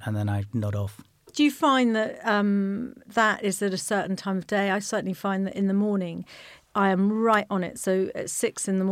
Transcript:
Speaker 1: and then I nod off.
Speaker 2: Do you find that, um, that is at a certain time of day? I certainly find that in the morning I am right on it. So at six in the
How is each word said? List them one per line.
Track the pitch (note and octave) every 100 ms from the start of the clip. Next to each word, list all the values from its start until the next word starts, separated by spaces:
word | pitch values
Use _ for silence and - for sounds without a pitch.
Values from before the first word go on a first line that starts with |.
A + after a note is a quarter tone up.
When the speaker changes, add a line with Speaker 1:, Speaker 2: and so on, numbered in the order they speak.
Speaker 1:
and | A2+ G#2
then | G#2
I | G2+ G2+
nod | A#2+ G#2
off. | G2+ G2+ - - _ -
Speaker 2:
Do | -
you | D4
find | D4 D4+ C4 B3
that, | A3 G#3+ - A3+
um, | G#3 G#3 G3+ G3 G3 - - -
that | - G#3+ G3+
is | G#3 F#3+
at | G3+
a | F#3
certain | - G#3 E3+ F#3
time | G3 F#3+
of | F3
day? | G#3 G3+
I | G3
certainly | G3+ G#3+ F#3
find | F#3 G3 F#3+ F#3+
that |
in | - G3
the |
morning | G3 G#3 G3+ F3+ E3+ F3+ - - - _ G#3
I | G3 F#3+
am | G3 G#3+ A3+
right | G#3+ G3+
on | F#3+
it. | F3 -
So | - F#3+ F#3+
at | - -
six | - A#3 - -
in | F#3+
the | F#3+